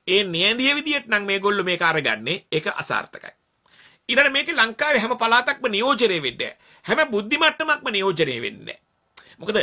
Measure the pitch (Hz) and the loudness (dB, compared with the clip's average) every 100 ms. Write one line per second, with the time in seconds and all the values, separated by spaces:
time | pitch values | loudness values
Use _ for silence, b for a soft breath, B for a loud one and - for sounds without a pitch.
0 | - 190 196 165 196 233 262 294 302 285 | 0 0 2 2 2 2 2 0 0 -4
1 | 226 214 202 196 196 202 180 175 170 160 | 0 -2 0 0 0 0 0 2 2 2
2 | 131 107 117 185 - 156 - - - 107 | 0 -2 -4 -6 -4 -4 -4 -6 -4 -4
3 | - - - _ _ _ _ b b b | -6 -14 -20 _ _ _ _ b b b
4 | - 254 285 277 302 302 226 226 294 269 | -2 2 4 2 -2 0 0 0 0 2
5 | 226 233 226 233 247 277 254 202 247 240 | 0 0 2 2 2 -2 -2 0 0 2
6 | 233 175 135 120 123 - b b - 247 | 2 0 -4 -6 -8 -10 b b -2 0
7 | 302 208 208 294 320 302 311 294 262 208 | 0 0 -2 2 2 2 -2 -2 -2 -2
8 | 190 160 151 120 117 - 110 - _ _ | 0 0 0 -2 -8 -10 -14 -16 _ _
9 | _ - B B 180 208 | _ -20 B B -4 -2